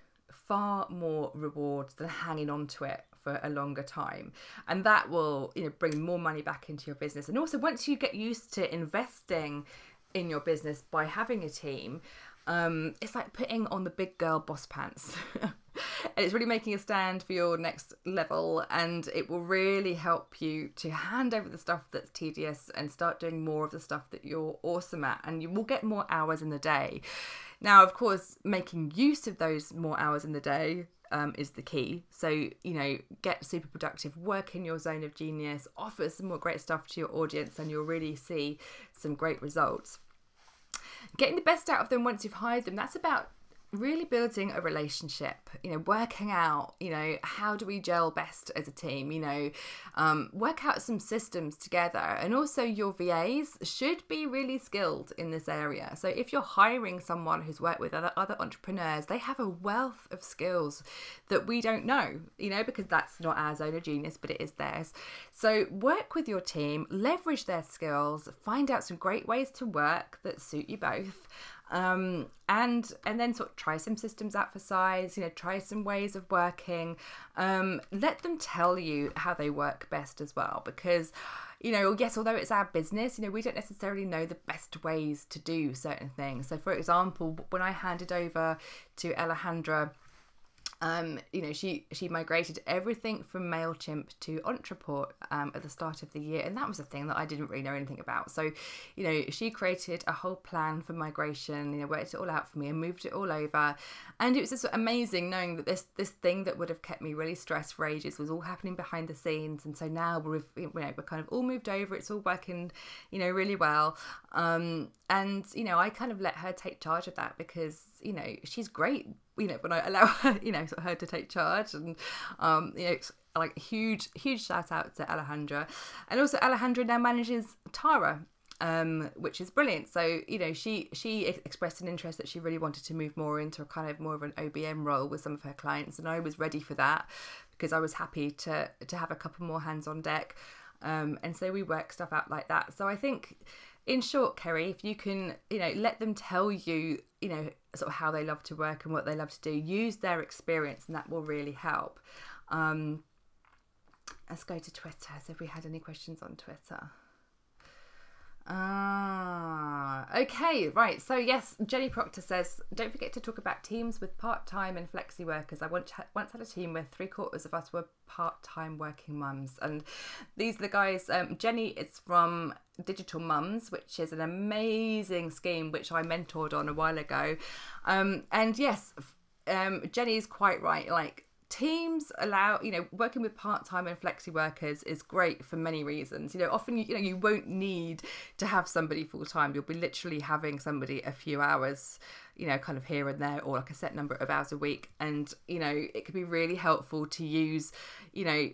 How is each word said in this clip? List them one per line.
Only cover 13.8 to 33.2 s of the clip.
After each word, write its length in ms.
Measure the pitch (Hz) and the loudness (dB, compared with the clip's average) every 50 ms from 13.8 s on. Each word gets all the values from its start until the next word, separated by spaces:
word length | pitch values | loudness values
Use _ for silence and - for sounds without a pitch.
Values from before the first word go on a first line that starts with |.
| 185 | -2
the 60 | 175 | -2
big 260 | - - 190 185 - | -2 -2 -2 -2 0
girl 220 | - 170 160 160 160 | 0 2 4 4 2
boss 260 | 160 - 156 139 - | 2 -2 -6 -6 -8
pants. 520 | - - 143 135 - - - - - - 165 - - - - - | -10 -8 -6 -6 -6 -6 -8 -8 -6 -6 -8 -8 -8 -6 -4 -4
<laughs> 100 | 202 - - - - - - - - - - - - - | -4 -4 -6 -14 -16 -10 -8 -8 -6 -4 -4 -4 -2 2
And 80 | - 202 | 2 4
it's 80 | 175 196 | 4 4
really 140 | 233 233 | 4 4
making 260 | 233 226 220 220 220 202 | 4 2 0 0 0 -2
a 60 | 196 | -2
stand 440 | - - 208 196 190 185 185 185 - | 0 2 2 2 2 2 0 -2 -4
for 120 | - 185 | -2 0
your 240 | 175 175 170 170 165 | 2 4 4 4 2
next 340 | 165 165 - - - - - - - | 0 -2 -4 -4 -10 -14 -14 -10 -6
level, 580 | 180 190 185 160 - - 160 165 165 165 160 - - | -2 0 0 0 2 2 0 2 2 2 2 0 0
and 360 | - 160 170 170 170 170 - - - | 0 0 2 2 0 -2 -2 -2 -2
it 140 | 165 139 - | -2 -2 -2
will 140 | 165 175 170 | -2 -4 0
really 500 | 170 190 190 190 196 196 196 196 185 175 | 2 4 4 6 6 4 4 2 2 0
help 480 | 165 156 175 170 165 - - - - | 0 2 2 2 2 2 -4 -8 -4
you 300 | 160 156 156 156 147 - - | -2 -2 -2 -2 -4 -6 -8
to 120 | - - 160 | -6 -6 -4
hand 460 | 156 156 - 165 220 254 262 247 226 | -4 -4 -2 -2 0 2 2 4 2
over 160 | 214 190 - | 2 0 -2
the 80 | - 165 | -8 -8
stuff 240 | - - 170 165 - - | -2 -2 -2 -2 -2 -6
that's 180 | - - - - | -8 -8 -8 -8
tedious 600 | - - 170 156 151 151 151 151 147 139 - - - | -8 -6 -6 -4 -4 -2 -4 -4 -4 -6 -10 -10 -8
and 160 | - 151 143 | -6 -6 -6
start 300 | - - 170 170 165 - | -2 0 0 0 0 0
doing 240 | 165 165 165 160 156 | -2 -4 -2 -2 -2
more 220 | 156 156 151 151 | 0 0 0 0
of 60 | 151 151 | -2 -4
the 80 | 160 | -6
stuff 280 | - - 147 147 - - | -6 -4 -6 -6 -6 -8
that 140 | - - - | -14 -12 -8
you're 340 | 143 147 160 156 156 - - - | -6 -4 -2 -2 -2 -4 -4 -2
awesome 420 | 170 170 180 175 - - 160 143 | 0 0 0 -2 -4 -4 -2 0
at, 160 | 131 - - - | 0 0 -2 -4
and 180 | - 160 165 160 | -6 -4 -4 -4
you 80 | 165 | -2
will 140 | 185 220 220 | 0 0 0
get 180 | 226 269 - - | 0 0 0 0
more 240 | 220 214 202 - - | 0 0 0 0 0
hours 320 | - 160 156 156 160 156 | 2 2 2 2 2 0
in 80 | 156 156 | 0 -2
the 100 | 151 143 | -2 0
day. 440 | 139 156 151 139 131 - - - - - - - - - - - - - - - | 2 4 4 4 4 0 -2 -6 -8 -10 -10 -8 -10 -10 -10 -12 -14 -16 -10 0
Now, 220 | - 208 202 196 190 | 8 12 12 12 12
of 100 | 185 190 | 12 12
course, 460 | - 240 214 190 185 - - - - - | 6 4 4 4 4 2 -6 -10 -4 0
making 500 | 196 202 185 - - - 165 160 147 156 | 2 2 2 2 0 -2 -2 -2 0 2
use 320 | 190 262 294 294 - - | 6 6 6 6 6 2
of 100 | 226 190 | -4 -2
those 380 | - 160 160 156 151 151 - - | 0 2 2 2 0 -2 -6 -6
more 260 | 165 165 156 151 - | -4 -2 0 2 2
hours 240 | 151 151 151 147 151 | 2 2 2 2 0
in 80 | 156 151 | -2 -4
the 80 | 143 | -2
day, 460 | - 147 139 147 156 156 170 180 170 - _ _ - - - | 0 2 2 2 2 2 0 -2 -4 -8 _ _ -8 -2 0
um, 220 | 151 147 147 - | 0 0 0 0
is 140 | - 147 - | -2 -4 -6
the 120 | - - 135 | -6 -10 -8
key. 420 | - - 147 127 - 160 170 - _ | -2 0 0 0 0 -2 -4 -6 _
So, 200 | - - - 160 | -8 -2 0 2
you 440 | 156 156 143 - - - - 180 170 | 2 2 2 -2 -4 -6 -6 -4 -2
know, 260 | 151 139 139 139 - - - - - | 0 0 0 -2 -2 -6 -12 -10 -4